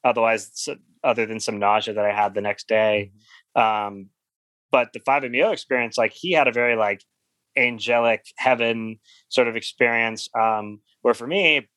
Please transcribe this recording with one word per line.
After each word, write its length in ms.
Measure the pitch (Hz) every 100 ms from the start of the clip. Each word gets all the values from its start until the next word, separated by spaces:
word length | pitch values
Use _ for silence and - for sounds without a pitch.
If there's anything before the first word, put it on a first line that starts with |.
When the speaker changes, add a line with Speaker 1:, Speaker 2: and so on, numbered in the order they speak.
Speaker 1:
Otherwise, 460 | 127 117 113 113 - - -
s-, 100 | 139 _ _
other 240 | 131 117 110
than 120 | 110
some 200 | - 104
nausea 340 | 101 107 107
that 120 | 107 104
I 60 |
had 200 | 104 104
the 80 | 101
next 260 | 101 101 -
day. 440 | 110 110 104 101 98 _ - _ -
Speaker 2:
Mm-hmm. 60 |
Speaker 1:
Um, 480 | 113 107 104 98 98 _ _ _ _ _ _
but 220 | 131 117
the 80 | 117 -
five 180 | 147
M 120 | 131 123
E 80 |
O 80 | 196
experience, 460 | 180 - 131 117 -
like, 160 | 110
he 180 | - 117
had 140 | 156 131
a 40 |
very, 240 | 120 120 117
like, 280 | 104 98 _ _ _ _ _ -
angelic 680 | 123 117 120 117 117 110 - -
heaven 640 | 131 123 117 113 110 113 _ _ _
sort 180 | - 120
of 80 | 113
experience, 720 | - - 120 117 113 110 - 113
um, 420 | 110 107 104 104 _ _
where 100 | 127
for 140 | 113 120
me 400 | 190 175 147 113